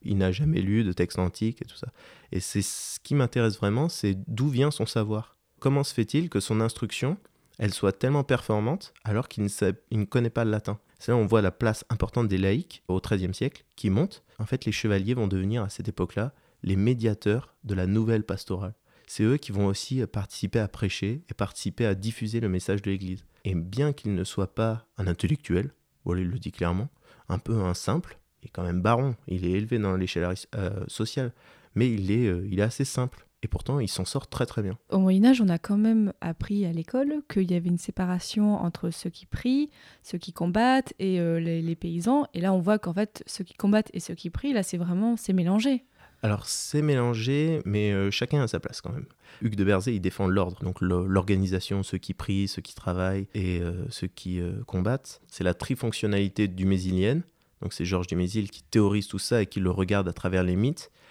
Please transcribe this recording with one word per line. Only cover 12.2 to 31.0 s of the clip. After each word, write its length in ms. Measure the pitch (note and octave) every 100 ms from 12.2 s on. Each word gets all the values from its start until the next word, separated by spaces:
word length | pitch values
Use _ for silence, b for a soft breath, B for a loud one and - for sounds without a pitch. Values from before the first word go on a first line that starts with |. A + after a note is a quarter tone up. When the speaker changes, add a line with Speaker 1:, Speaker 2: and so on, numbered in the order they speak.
| A2+
Speaker 1:
des 100 | F#2
laïcs 460 | F#2+ A2+ - - -
au 120 | F#2
treizième 340 | - G2+ F2+
siècle 300 | F#2 C3 - _ -
qui 140 | G#2+
monte. 340 | G2 F#3+ - b b
En 80 | G#2+
fait, 200 | C3 -
les 60 |
chevaliers 420 | G#2+ A2 G2 G2
vont 140 | B2+ G2+
devenir 360 | F#2+ F#2+ A#2
à 60 | G2
cette 180 | - -
époque-là 460 | - F2+ - B2 b b b
les 140 | - F#2+
médiateurs 800 | G#2+ B2 A2+ G2+ G#2 A2+ - _
de 100 | G#2+
la 140 | F#2+ F#2
nouvelle 360 | G#2+ A2 A2+
pastorale. 520 | G#2+ F#2+ - F#2+ F#2+ - b b -
C'est 160 | -
eux 140 | G#2+ D3
qui 140 | -
vont 140 | G2+ G2+
aussi 380 | F#2+ - C3 G#2+
participer 540 | G#2+ G2+ - G2 A#2
à 80 | G#2
prêcher 560 | - G2+ - G2 C3 -
et 40 |
participer 520 | - G2 - - - A#2
à 100 | F#2+
diffuser 440 | G#2+ - G#2+ A#2
le 100 | A2
message 320 | F#2 - G2+
de 100 | G2+
l'Église. 340 | G2 F#2+ F#2+ - _
Et 120 | - F2
bien 380 | F2 A2 D3
qu'il 200 | C#3 G#2+
ne 100 | F#2+
soit 300 | F#2 - F#2+
pas 340 | - A2+ A2+ - -
un 100 | F#2
intellectuel, 640 | E2+ F2+ D3+ - F2 C3+ - _ _
voilà, 180 | F2+ F2+
il 80 | F2+
le 80 | G#2+
dit 140 | E2+
clairement, 380 | - F2 F2+ C3+ _ b b -
un 100 | F#2
peu 160 | - A2
un 120 | F#2
simple, 460 | F2 - D3 - - _ _
il 60 | -
est 40 |
quand 120 | -
même 180 | F2 F2+
baron, 340 | G2+ A#2+ C#3 A#2+ -
il 180 | F#2 F2+
est 60 |
élevé 280 | F#2+ A2 A#2+
dans 160 | G2+ F#2
l'échelle 300 | F#2 E2+ F2
aris-, 220 | F#2 - A2+
euh, 280 | F#2+ G2+ -
sociale, 460 | -